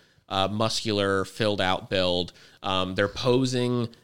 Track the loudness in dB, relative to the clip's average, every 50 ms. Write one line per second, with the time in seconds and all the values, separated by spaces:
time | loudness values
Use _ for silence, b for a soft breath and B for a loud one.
0 | B B B B B -4 0 0 0 0 0 0 0 0 0 -2 -2 0 0 2
1 | 2 2 2 0 0 -4 -4 -2 0 0 2 2 2 0 0 0 -2 -2 0 0
2 | 2 2 2 0 -2 -4 B B B B B B -6 -2 0 0 0 0 0 0
3 | 0 0 -2 -2 0 2 2 2 2 0 0 0 0 0 0 -2 -2 -4 B B